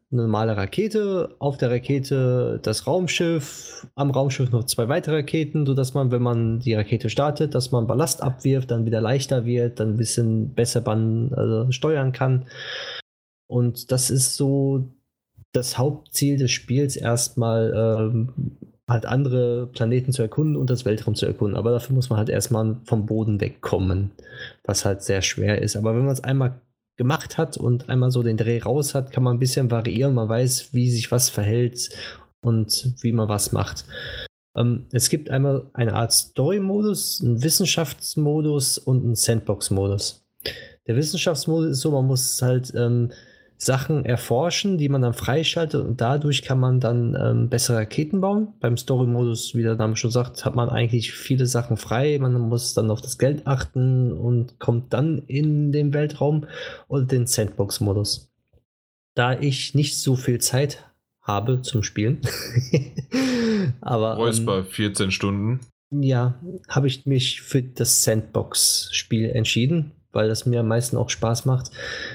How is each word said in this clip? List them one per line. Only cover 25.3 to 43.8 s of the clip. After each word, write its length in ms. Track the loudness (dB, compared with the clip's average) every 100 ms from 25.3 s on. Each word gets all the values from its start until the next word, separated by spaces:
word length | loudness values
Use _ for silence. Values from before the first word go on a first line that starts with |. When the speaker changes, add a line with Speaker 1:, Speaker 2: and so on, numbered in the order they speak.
| -2 0 0
Speaker 1:
ist. 140 | -2 -2
Aber 180 | -2
wenn 120 | 0 0
man's 180 | -2
einmal 380 | -2 0 0 -4 _ _ _ -4
gemacht 420 | -2 -2 -4 -4
hat 200 | -4 -2
und 320 | 0 0 0
einmal 220 | 0 2
so 120 | 2
den 140 | 0 0
Dreh 220 | 0 -2
raus 340 | 0 0 0 -2
hat, 160 | -4
kann 120 | 0
man 120 | 2 2
ein 40 |
bisschen 300 | 0 0 0
variieren. 440 | 0 0 0 2
Man 160 | 2 0
weiß, 400 | 0 0 -2 -4
wie 180 | 0 2
sich 220 | 0 0
was 180 | 0 0
verhält 600 | 0 0 2 0 -2 -10 -10 -16 -16 -20 _
und 540 | 0 2 2 0 0 -2
wie 100 | 0
man 160 | 2 2
was 240 | 0 0
macht. 320 | 0 -2 -6 -14 -14 -12 -12 -14 _ _ -2
Ähm, 300 | 0 0 -2
es 160 | 0 0
gibt 200 | 0 0
einmal 400 | 0 2 0 -2
eine 220 | -2 0 2
Art 180 | 2
Story-Modus, 1080 | 0 0 0 0 2 0 0 0 0 -4 -2
einen 220 | 0 2
Wissenschaftsmodus 1300 | 2 2 2 0 -2 -6 -6 0 0 2 2 0 0 -2
und 260 | 2 2
einen 120 | 2 0
Sandbox-Modus. 1120 | 2 2 0 -2 0 0 2 0 -4 -10 _ -14 -12 -12 -16 -12 -2
Der 80 | 0
Wissenschaftsmodus 760 | 0 -2 -2 -2 0 0 2
ist 100 | 0
so, 100 | 0
man 160 | 2 2
muss 340 | 2 0 0
halt, 300 | 2 2 0
ähm, 380 | 0 2 2 0 -4 -20 -20 _ -6
Sachen 420 | 0 0